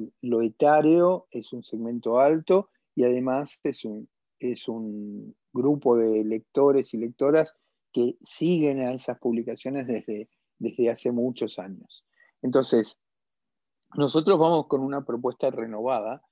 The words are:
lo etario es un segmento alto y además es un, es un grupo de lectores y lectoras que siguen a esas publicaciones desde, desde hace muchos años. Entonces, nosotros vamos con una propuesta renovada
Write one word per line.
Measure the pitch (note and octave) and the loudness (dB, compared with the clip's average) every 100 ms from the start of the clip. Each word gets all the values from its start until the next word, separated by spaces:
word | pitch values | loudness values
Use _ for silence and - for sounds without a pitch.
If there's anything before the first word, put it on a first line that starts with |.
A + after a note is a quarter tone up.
| A2 _ | -12 _
lo | B2 A#2 | -2 0
etario | A2+ - D3 D3+ D3+ E3 F3 F3+ - | 0 2 4 4 4 4 4 0 -6
es | A#2+ G#2+ | -14 -12
un | A#2+ | -14
segmento | - A2+ A#2 A#2+ A2+ A#2+ | -12 -8 -6 -6 0 2
alto | C#3 D#3+ D#3 F#3 G#3 _ _ | 4 2 2 0 0 _ _
y | - | 0
además | B2 B2 C3 C3 D3 - | 2 2 0 -2 -4 -8
es | D3+ C3+ | -8 -8
un, | A2+ G#2+ A2+ _ _ _ | -10 -12 -14 _ _ _
es | B2 A#2 - | -8 -6 -8
un | A2+ A2 G#2 G#2 G#2 G#2+ - _ | -8 -8 -10 -10 -12 -16 -20 _
grupo | B2 C3+ D3 C3 A#2+ | -2 0 2 4 4
de | A2+ A2 | 4 2
lectores | G#2+ A2 - - C#3 C#3 - | 0 -4 -4 2 4 4 0
y | A2+ | -4
lectoras | A#2 - C3+ D#3 D#3 _ _ _ _ | -8 -2 2 2 2 _ _ _ _
que | - A#2+ - | -2 0 -2
siguen | - - E3 F3 D3 C3+ | -14 -4 0 2 2 0
a | B2 | -4
esas | B2+ - A#2+ | -4 -8 -6
publicaciones | B2 A#2 A#2 G#2+ C3 C#3 B2+ | -2 -2 -4 -8 -8 -6 -6
desde, | A2 - G#2+ A2+ _ _ _ | -6 -6 -10 -12 _ _ _
desde | A2+ - A#2 | -8 0 0
hace | A#2 B2 | 0 -2
muchos | A#2+ B2 A#2+ A2 - | -2 -2 -4 -8 -8
años. | F#2+ F#2+ - - _ _ _ _ | -12 -16 -20 -20 _ _ _ _
Entonces, | C3 C3+ B2 A#2+ G#2+ - _ _ _ _ _ _ _ _ _ - | 0 0 2 2 0 -6 _ _ _ _ _ _ _ _ _ -2
nosotros | C#3+ D#3 E3 F#3 | 0 2 2 4
vamos | D#3+ E3 C#3+ | 4 2 0
con | C#3 | -2
una | C3+ C#3 | -2 -6
propuesta | C#3 A#2+ B2 B2 C3+ | -6 -4 -6 -2 -4
renovada | C3 A2+ G#2+ A#2+ B2 G#2+ C#3+ _ | -4 -8 -6 -4 -4 -4 -10 _